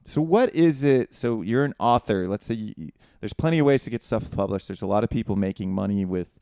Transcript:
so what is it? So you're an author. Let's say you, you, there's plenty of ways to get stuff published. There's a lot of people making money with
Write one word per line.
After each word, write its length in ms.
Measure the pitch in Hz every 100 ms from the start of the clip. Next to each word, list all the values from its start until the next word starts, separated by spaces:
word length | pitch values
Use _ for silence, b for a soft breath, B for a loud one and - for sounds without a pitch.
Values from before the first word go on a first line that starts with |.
so 160 | - 147
what 340 | 160 202 254
is 280 | - 165 139
it? 300 | 143 131 123
So 280 | - 123 113
you're 220 | 90 123
an 100 | 143 -
author. 500 | 117 120 - 101 90
Let's 180 | 101 -
say 80 |
you, 200 | 113 107 -
you, 140 | 78 - b b
there's 120 | 107
plenty 260 | - 160 165
of 80 | 143
ways 180 | 139
to 60 | -
get 120 | 117
stuff 280 | - 110 -
published. 380 | - 98 98 -
There's 140 | 95
a 40 | 98
lot 180 | 101
of 60 | 113
people 260 | 117 107 101
making 360 | 98 - 95
money 320 | 95 98 101
with 260 | 92 92 87 _